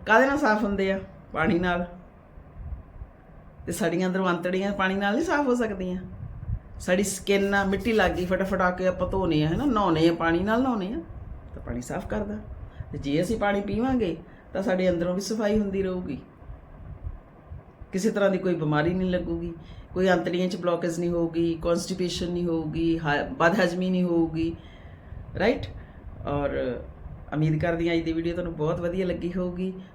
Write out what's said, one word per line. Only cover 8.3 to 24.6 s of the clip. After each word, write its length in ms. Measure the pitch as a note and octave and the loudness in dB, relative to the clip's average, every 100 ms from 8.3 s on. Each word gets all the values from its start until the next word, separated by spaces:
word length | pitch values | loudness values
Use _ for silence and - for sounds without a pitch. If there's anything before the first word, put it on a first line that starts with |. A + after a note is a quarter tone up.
| F#3 F#3 F#3 | 0 2 2
ਆ 100 | F3+ | 2
ਕੇ 160 | F#3 F#3 | 2 0
ਆਪਾਂ 220 | F3+ F3+ | 0 0
ਧੋਨੇ 340 | F#3+ F3+ D3+ | 0 2 4
ਆ, 40 | D3+ | 2
ਹੈ 100 | F#3 | 2
ਨਾ, 80 | C#4+ | 2
ਨਹਾਉਨੇ 440 | A3 F#3+ D#3+ E3 | 4 4 6 6
ਆ, 40 | |
ਪਾਣੀ 260 | E3 E3 E3+ | 4 2 2
ਨਾਲ 220 | G3+ A3+ | 2 2
ਨਹਾਉਨੇ 320 | C4 A3+ F#3 | 2 0 -2
ਆ 80 | D4+ - - - - - - | -6 -8 -12 -14 -14 -14 -12
ਤਾਂ 80 | |
ਪਾਣੀ 180 | - B2 | -8 -8
ਸਾਫ਼ 260 | B2 D3 - | -6 -8 -4
ਕਰਦਾ। 300 | G#3 G3+ G#3+ - - - - - | -4 -4 -6 -10 -14 -12 -12 -10
ਤੇ 60 | D3 | -6
ਜੇ 240 | C#3+ D3 | 0 0
ਅਸੀਂ 160 | F#3 A3 | 2 2
ਪਾਣੀ 240 | G3+ G3+ | 2 2
ਪੀਵਾਂਗੇ 560 | G3+ G3+ C4 B3+ F#3 D#3+ - - - | 0 0 2 2 0 -2 -8 -20 -8
ਤਾਂ 100 | - | -4
ਸਾਡੇ 260 | G3 F#3 F#3 | 0 2 4
ਅੰਦਰੋਂ 240 | E3+ F3 | 2 0
ਵੀ 80 | F#3 | -2
ਸਫਾਈ 380 | G3 A3 G#3 G#3+ | -2 0 2 2
ਹੁੰਦੀ 240 | G3+ F#3+ | 2 0
ਰਹੂਗੀ, 380 | F#3 F3+ F3+ - - - - - - - - - - - - - - - - - - | 0 -2 -4 -8 -10 -18 -18 -16 -18 -18 -16 -12 -12 -12 -16 -20 -18 -18 -18 -20 -8
ਕਿਸੇ 200 | F#3 G#3+ | -2 0
ਤਰ੍ਹਾਂ 180 | - G3 | 4 2
ਦੀ 80 | F#3 | 2
ਕੋਈ 180 | F#3 E3 | 0 0
ਬਿਮਾਰੀ 380 | D3+ D3+ D#3+ | 2 2 2
ਨਹੀਂ 180 | F#3 F#3 | 2 0
ਲੱਗੂਗੀ। 420 | F3+ E3+ E3+ E3+ E3 - - - F3+ | 0 -2 -4 -6 -8 -14 -16 -8 0
ਕੋਈ 140 | F#3 | 4
ਅੰਤੜੀਆਂ 380 | F3 F3 F3 F#3 | 4 2 0 0
'ਚ 80 | F3 | 0
ਬਲੌਕੇਜ 440 | F3 E3+ F3 E3+ | 0 0 0 0
ਨਹੀਂ 100 | F3 | 0
ਹੋਊਗੀ, 500 | E3+ E3 D#3+ E3+ D#3+ | 2 0 2 0 0
ਕੌਂਸਟੀਪੇਸ਼ਨ 720 | E3+ E3+ F3 F#3 F3+ - F3 | 0 0 0 -2 -2 -2 -2
ਨਹੀਂ 140 | F3 F3 | 0 0
ਹੋਊਗੀ, 540 | E3 D#3 D#3 E3 E3 | 0 0 0 2 2
ਹਾ-, 300 | D#3 C#3+ - C3 | 2 0 0 2
ਬਦਹਜ਼ਮੀ 520 | E3 G3 F3 F3 F#3 | 4 4 2 2 0
ਨਹੀਂ 140 | F#3 | 2
ਹੋਊਗੀ, 520 | F3+ E3+ E3 D#3+ E3 E3 | 4 4 2 0 -2 -4